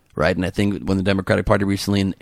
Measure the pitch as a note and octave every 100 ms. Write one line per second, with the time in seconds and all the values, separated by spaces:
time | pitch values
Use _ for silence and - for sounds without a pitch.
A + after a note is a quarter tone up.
0 | _ - D#2 F2+ F2+ G2 G2+ F2+ C#2+ F#2+
1 | F#2 G2 F#2 G2+ G2 G#2 G2 G2 - G2+
2 | G2 -